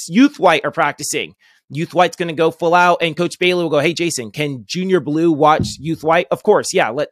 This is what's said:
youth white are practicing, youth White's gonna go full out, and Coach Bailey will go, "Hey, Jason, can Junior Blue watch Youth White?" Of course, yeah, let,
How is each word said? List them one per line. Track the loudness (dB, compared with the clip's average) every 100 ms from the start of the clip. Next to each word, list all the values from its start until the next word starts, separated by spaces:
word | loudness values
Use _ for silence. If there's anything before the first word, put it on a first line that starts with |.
| -2
youth | 4 4 4
white | 2 2
are | 0
practicing, | -2 -2 -2 -6 -6 -8 _ _ _ -12
youth | -8 -4
White's | 0 0 0
gonna | -6
go | -2 -2
full | 0 0
out, | 2 4 2
and | 0 -2
Coach | -4 0
Bailey | 0 0
will | 0
go, | 0
"Hey, | 0
Jason, | -2 -4 -6 -8
can | -6 -6 -6 -8
Junior | -6 0 0
Blue | 0 0 2
watch | 4 4 4 0 -6
Youth | -6 -4
White?" | 0 0 0
Of | -2
course, | 2 2 2
yeah, | -2 -2
let, | -2 -6